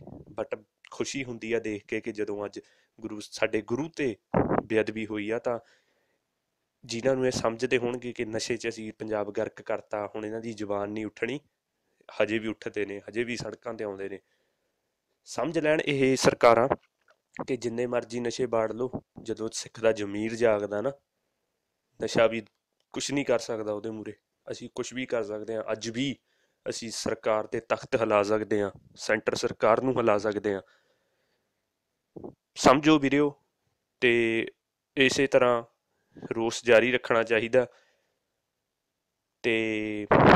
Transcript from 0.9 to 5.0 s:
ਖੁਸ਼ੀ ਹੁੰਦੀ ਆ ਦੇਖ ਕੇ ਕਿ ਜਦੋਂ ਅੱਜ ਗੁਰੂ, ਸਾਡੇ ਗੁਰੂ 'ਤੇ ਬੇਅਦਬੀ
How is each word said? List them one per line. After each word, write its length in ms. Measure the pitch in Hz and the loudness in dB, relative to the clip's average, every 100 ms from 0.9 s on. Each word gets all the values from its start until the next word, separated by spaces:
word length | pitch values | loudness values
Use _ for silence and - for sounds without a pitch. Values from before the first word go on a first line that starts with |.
ਖੁਸ਼ੀ 340 | - 113 139 | -8 -6 -6
ਹੁੰਦੀ 280 | 123 117 110 | -8 -8 -2
ਆ 60 | 113 | -2
ਦੇਖ 260 | 110 104 | -2 -6
ਕੇ 160 | - 110 | -6 -6
ਕਿ 120 | 117 | -6
ਜਦੋਂ 340 | 104 104 101 101 | -6 -6 -6 -8
ਅੱਜ 140 | 104 - _ _ - | -12 -18 _ _ -14
ਗੁਰੂ, 200 | 110 107 | -12 -12
ਸਾਡੇ 420 | - - 110 110 | -10 -2 0 0
ਗੁਰੂ 260 | 104 120 160 | -2 -4 -4
'ਤੇ 280 | - 139 101 _ - - - | -4 -4 -4 _ 0 2 0
ਬੇਅਦਬੀ 420 | 107 110 107 110 | 0 0 0 -2